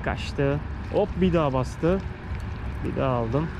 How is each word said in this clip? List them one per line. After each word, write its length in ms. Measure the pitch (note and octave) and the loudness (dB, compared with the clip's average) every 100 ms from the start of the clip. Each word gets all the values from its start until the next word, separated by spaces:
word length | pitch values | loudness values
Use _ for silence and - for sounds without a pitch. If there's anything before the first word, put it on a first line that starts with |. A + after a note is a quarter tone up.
kaçtı. 560 | - G#2+ - - C#3 C#3+ - - - | -4 -4 -4 0 2 2 -2 -8 -2
Hop, 160 | E3+ G3+ - | 0 0 4
bir 120 | F#3 | 4
daha 200 | E3+ D3 | 4 4
bastı. 460 | C3 B2+ - D#3+ F#3+ - - - - - - - - | 2 0 0 2 2 0 -8 -8 -6 -6 -6 -6 -4
Bir 180 | C#3 - | -4 0
daha 80 | C3+ | 2
aldım. 380 | B2 A#2 B2+ D#3+ - | 2 2 0 0 -4